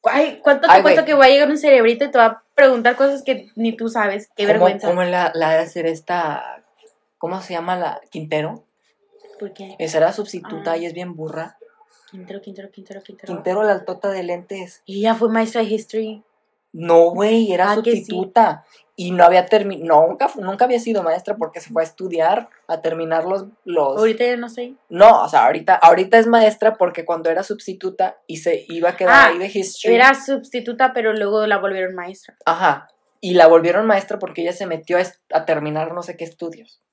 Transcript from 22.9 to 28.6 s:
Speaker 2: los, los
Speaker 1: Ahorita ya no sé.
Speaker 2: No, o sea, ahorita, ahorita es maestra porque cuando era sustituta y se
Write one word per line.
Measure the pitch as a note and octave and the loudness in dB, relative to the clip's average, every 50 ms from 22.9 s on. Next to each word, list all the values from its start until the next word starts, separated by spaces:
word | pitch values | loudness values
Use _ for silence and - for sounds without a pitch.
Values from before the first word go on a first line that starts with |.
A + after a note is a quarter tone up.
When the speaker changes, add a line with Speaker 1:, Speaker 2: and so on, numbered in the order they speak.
| E3 E3 E3 D#3+ D#3+ E3 D#3+ | -6 -6 -6 -4 -4 -4 -4
Speaker 2:
los, | F3+ F#3+ G3 F#3+ G3+ _ _ _ | -4 -6 -6 -8 -12 _ _ _
los | F#3 F3 D#3+ D3 C#3 C3+ | -6 -2 -2 -2 -2 0
Speaker 1:
Ahorita | G#3 A3 A3+ A3 A3 B3 | 0 0 -2 0 -2 -2
ya | B3 B3 | -2 -2
no | A#3+ A#3+ A#3 | -6 -8 -14
sé. | A#3 B3 B3 B3 C4+ _ _ _ | -14 -14 -16 -16 -16 _ _ _
Speaker 2:
No, | E3+ F3 G3+ A3+ G#3 C3+ - | 2 8 8 8 8 8 2
o | - | 2
sea, | - C3+ A2+ | 2 2 4
ahorita, | B2+ C#3 - - - F#3 | 4 0 0 0 0 2
ahorita | - E3 E3+ E3+ F3 F#3+ F#3+ A3+ | 6 8 6 6 6 2 4 4
es | A3+ A3 | 4 6
maestra | A#3 A#3 A#3 A3 G#3+ A3 _ G#3+ A3 A3 | 6 4 4 4 4 2 _ -2 -2 0
porque | - F3+ F3 F3 E3+ E3 | 0 -2 -2 -2 -8 -8
cuando | - E3+ E3 E3 E3 | -8 -8 -4 -2 -2
era | E3 F3 G3 | -2 -2 -4
sustituta | - G#3 A3+ - - F#3 F#3 - F#3+ F#3 - F#3 F#3 - _ _ | -8 -10 -12 -10 -16 -16 -10 -10 -12 -4 -4 -4 -4 -4 _ _
y | - D#3+ | -16 -16
se | D#3 - F3 E3 - | -6 -4 -4 -4 -4